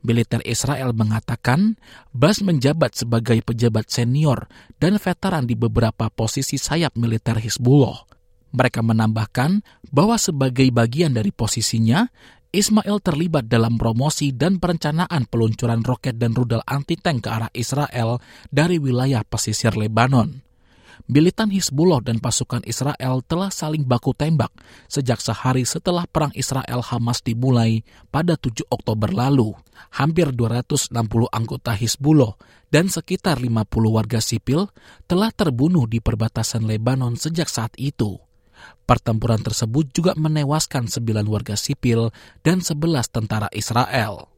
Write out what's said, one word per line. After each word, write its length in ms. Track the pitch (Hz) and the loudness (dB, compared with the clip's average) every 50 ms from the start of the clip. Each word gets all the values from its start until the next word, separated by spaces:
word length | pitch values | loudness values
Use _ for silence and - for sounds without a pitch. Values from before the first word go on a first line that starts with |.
| - | 0
Militer 400 | 120 117 120 113 - - 117 - | 2 2 2 2 0 -2 -4 -2
Israel 480 | - 117 - - - 151 - 135 123 | -4 -4 0 2 2 2 2 -2 -2
mengatakan 880 | 117 113 110 107 107 110 - - 120 - _ 120 123 160 202 220 220 _ _ - - - - - | 0 2 2 2 2 0 -2 -4 -6 -2 _ 0 2 4 4 2 0 _ _ -20 -20 -20 -20 -12
Bas 320 | - 120 123 165 214 - 202 | 0 2 4 4 4 2 2
menjabat 480 | 190 170 139 120 135 - 165 151 120 | 0 0 2 2 2 2 2 0 0
sebagai 480 | - - 127 120 117 117 113 117 117 113 | 0 -4 -4 0 0 -2 2 2 0 0
pejabat 480 | - - 117 113 120 117 107 110 107 _ | 2 -2 -2 0 0 2 2 0 -2 _
senior 640 | - - 120 120 127 147 156 151 123 - - - - - - _ - | -2 -2 0 0 2 2 2 2 2 0 -4 -10 -18 -20 -20 _ -6
dan 240 | _ 147 165 202 208 | _ 0 2 2 2
veteran 480 | - 196 175 _ - 190 190 160 127 117 | 0 -2 -4 _ -2 -2 0 0 0 -2
di 80 | 120 | -2
beberapa 560 | 110 120 117 110 117 113 110 - _ 113 117 | 0 0 0 2 2 2 2 0 _ -6 -6
posisi 480 | _ - 113 110 - 135 135 - - 131 | _ -2 -4 -2 -2 -4 -4 -4 -4 -6
sayap 320 | - - 143 165 170 143 | -4 -2 0 0 0 0
militer 480 | _ - 120 117 113 110 _ - 113 110 | _ -2 -2 0 0 -2 _ 0 -2 -2
Hizbullah. 640 | 110 113 - - 120 123 135 147 131 98 69 - - _ - _ _ _ _ _ _ _ | -2 -4 -6 0 4 6 6 6 6 4 0 -8 -14 _ -20 _ _ _ _ _ _ _
Mereka 320 | - 127 123 123 - 120 113 | -2 0 0 0 2 0 0
menambahkan 800 | 113 113 110 110 110 110 110 110 - _ - 127 151 190 208 - - - _ - - | 2 2 2 2 2 0 -2 -4 -4 _ -2 0 2 0 0 -2 -6 -20 _ -18 -2
bahwa 320 | - 139 170 214 233 214 | 2 2 4 4 2 2
sebagai 480 | - - 160 139 135 131 123 127 135 131 120 | 0 -2 0 0 0 0 2 4 4 4 6
bagian 400 | 120 117 113 120 147 175 156 131 | 4 2 2 2 0 0 0 0
dari 160 | 113 104 - | 0 -2 -2
posisinya, 720 | - - 120 107 - 117 107 - - 113 113 110 117 170 233 247 _ _ - - - _ _ _ - | -2 -2 -4 -4 -2 -2 -4 -2 0 2 2 4 4 4 2 0 _ _ -20 -20 -20 _ _ _ -2
Ismail 480 | 196 202 - 214 214 - 190 208 202 _ | 0 2 4 2 2 2 2 -2 -2 _
terlibat 480 | 185 156 139 170 180 156 147 117 110 | -2 -2 0 -2 0 0 -2 0 2
dalam 240 | 120 117 113 113 120 | 2 2 2 2 2
promosi 560 | 110 113 117 110 117 135 156 - - 147 143 | 0 0 0 0 0 0 0 -2 0 -2 -2
dan 240 | 135 117 147 175 196 | -2 0 0 0 0
perencanaan 720 | 180 - 175 175 160 - 151 151 160 180 - - 156 120 - | 0 0 -2 -2 0 -2 -2 0 0 -2 -2 -2 -4 -2 -2
peluncuran 560 | - 117 113 113 113 - - 113 117 120 113 | 0 0 2 2 0 0 -2 -2 0 0 0
roket 320 | 127 - - - 139 117 | -2 -4 -4 -4 -8 -4
dan 160 | 113 120 117 | -2 -2 0
rudal 300 | 113 120 123 117 117 113 - | 0 0 0 0 -2 -4 -2
anti-tank 640 | - 131 139 139 - 165 - _ 180 160 123 104 | -4 -6 -6 -4 -4 -6 -2 _ -2 -2 -2 -2
ke 20 | 107 | -4
arah 240 | 110 113 113 110 | -4 -4 -6 -6
Israel 720 | _ 123 120 - - 139 143 - - 123 117 113 120 123 - - - - - - | _ -6 -6 -4 -2 -2 -2 -2 -2 -2 -2 -2 -2 -4 -6 -10 -20 -20 -18 -4
dari 320 | - 135 156 175 180 165 | 0 0 2 2 2 0
wilayah 460 | 143 135 123 123 127 135 135 113 104 | 0 0 0 0 2 2 0 0 -2
pesisir 500 | _ - 117 - - 107 - - 117 104 | _ -4 -4 -4 -2 -4 0 0 0 0
Lebanon. 640 | 110 107 110 110 113 117 131 139 127 107 - - - _ _ _ _ _ _ _ _ _ - - - - | 0 -2 -2 2 2 2 4 4 2 2 2 -4 -12 _ _ _ _ _ _ _ _ _ -20 -20 -20 -8
Militan 480 | - 120 143 156 180 - - 220 214 | 2 4 4 4 4 4 2 -2 0
Hizbullah 480 | 196 196 170 - 131 135 165 185 165 131 | 0 -2 -2 -2 0 2 2 4 4 2
dan 160 | 107 123 117 | 0 -2 -4
pasukan 480 | 113 - 123 107 - 127 _ - 120 - | -2 -2 -4 -4 -4 -4 _ -6 -6 -6
Israel 560 | - 113 - 127 139 - - - 127 127 131 123 _ | -6 -6 -4 -4 -4 -4 -4 -4 -2 -2 -2 -2 _
telah 240 | 165 170 190 196 | -4 -2 -2 -4
saling 320 | - - - 151 156 156 143 | -6 -6 -6 -4 -2 -2 0
baku 320 | 127 123 120 - 139 123 | 0 0 0 0 -2 -2
tembak 400 | _ 147 156 165 147 104 - _ - - - - - - _ | _ 0 0 2 0 0 -2 _ -16 -20 -20 -20 -20 -18 _
sejak 320 | - 143 135 123 120 - | -4 -4 0 0 -2 -2
sehari 480 | - - 113 - - 131 127 131 123 - | -2 -6 -6 -2 0 0 0 0 0 -2
setelah 400 | - - _ 190 175 175 175 - | -4 -4 _ -2 -2 -2 -2 -2
perang 240 | _ 165 151 143 | _ -2 -2 -2
Israel-Hamas 880 | - - 123 - - 131 - - - 123 117 - 127 117 120 117 120 - | -4 -6 -6 -4 -4 -6 -6 -6 -6 -6 -6 -4 -4 -4 -2 -2 -2 -2
dimulai 640 | _ 131 117 117 123 131 127 120 113 113 113 113 - _ - - - _ | _ -4 -4 0 2 2 4 4 4 2 2 0 -2 _ -20 -20 -20 _
pada 320 | - 139 170 175 165 - | -4 -2 0 0 0 0
tujuh 240 | - 131 113 - - _ | -2 -6 -6 -6 -6 _
Oktober 400 | - - - - 110 110 107 104 | -6 -4 -2 -4 -2 -2 -2 -2
lalu. 400 | 185 156 123 135 143 135 113 107 98 - _ _ _ - - _ | 0 0 0 2 4 4 2 2 -2 -10 _ _ _ -20 -20 _
Hampir 400 | - - 131 156 165 170 170 143 | -4 -2 -2 0 2 2 0 0
dua 320 | 127 117 117 110 113 123 123 | 0 -2 -2 -2 -2 -4 -4
ratus 240 | _ 151 135 - - | _ -2 -2 -2 -2
enam 240 | - 117 113 107 | -2 -2 -2 0
puluh 160 | 113 113 113 - - | 2 0 0 0 -2
anggota 400 | 110 113 110 - 123 _ - 113 | -6 -6 -6 -6 -8 _ -4 -4
Hizbullah 640 | 98 117 110 - - 135 147 156 151 127 107 - _ - _ - _ _ _ | -2 -2 -4 -4 -2 2 4 6 6 6 4 0 _ -20 _ -20 _ _ _
dan 160 | - - 185 196 | 2 2 2 2
sekitar 480 | - 170 - - 180 185 _ 202 160 | -2 -4 -4 -4 -6 -2 _ -2 -2
lima 320 | 120 123 120 117 113 107 _ | 0 0 -2 0 0 -2 _
puluh 320 | - 113 113 110 113 110 | 0 2 2 2 2 2
warga 240 | 110 107 123 110 110 | 0 0 -2 -2 -2
sipil 480 | - - 110 _ - 127 160 196 202 _ - _ - - _ - | -2 -4 -4 _ 0 0 0 0 -2 _ -18 _ -20 -20 _ -6
telah 240 | _ 180 180 214 226 | _ 0 0 0 0
terbunuh 560 | - - 208 170 127 117 135 165 185 165 123 | 0 0 0 0 2 2 2 4 4 2 2
di 160 | 113 110 117 | 2 -2 -2
perbatasan 640 | - - 110 107 113 110 _ - - - - 117 113 | -2 -2 -2 0 -2 -2 _ -2 -4 -2 -2 -2 -2
Lebanon 560 | 110 110 110 113 123 131 131 127 120 120 - | -2 -2 -2 0 0 0 0 0 -2 -4 -4
sejak 320 | - 156 165 165 160 - | -6 -4 -4 -4 -4 -4
saat 240 | - - 113 113 - | -4 -6 -6 -6 -8
itu. 400 | - 131 139 - - 110 104 92 - _ _ _ _ _ _ _ - - - - _ _ | -6 -8 -8 -2 -2 -2 -2 -2 -8 _ _ _ _ _ _ _ -20 -20 -20 -20 _ _
Pertempuran 560 | - 123 117 _ - 113 110 104 117 113 107 | 2 2 2 _ -2 -2 0 0 0 0 0
tersebut 480 | 107 113 110 - - 110 113 147 160 131 _ | 0 -4 -4 -4 -4 -2 0 -2 -2 0 _
juga 200 | - 165 180 - | 0 0 0 0
menewaskan 760 | 156 156 156 156 156 147 135 151 156 156 - - 139 120 113 | 0 -2 0 0 0 0 0 0 -2 -2 -2 -4 -4 -4 -4
sembilan 360 | - 120 120 113 107 107 104 | -6 -4 -4 -2 -2 -2 -2
warga 280 | 107 107 104 - - 104 | -2 -2 -4 -4 -6 -6
sipil 560 | 104 - - 143 - - 123 117 117 117 113 - - - - - _ | -6 -4 -6 -6 -2 0 0 2 2 0 -2 -4 -8 -20 -20 -20 _
dan 200 | _ 151 175 185 | _ 0 0 0
sebelas 480 | 175 - 160 147 156 170 165 135 113 - | -2 -4 -4 -2 -2 0 0 0 -2 -4
tentara 360 | _ 120 110 - 113 107 107 - | _ -6 -4 -2 -2 -4 -4 -4
Israel. 840 | - 104 107 - 110 117 127 - 127 135 107 104 98 71 69 _ _ | -6 -8 -6 -2 0 0 0 0 0 -2 -2 -2 -6 -12 -16 _ _